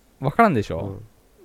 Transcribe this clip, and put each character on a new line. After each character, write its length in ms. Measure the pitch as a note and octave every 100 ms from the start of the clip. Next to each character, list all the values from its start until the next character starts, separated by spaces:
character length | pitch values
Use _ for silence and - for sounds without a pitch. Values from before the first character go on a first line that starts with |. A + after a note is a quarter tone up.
| _ -
わ 120 | C3
か 100 | -
ら 60 | A3+
ん 60 |
で 80 | B2+
し 80 | -
ょ？ 280 | E2 G2 G2 G#2+ _ _ _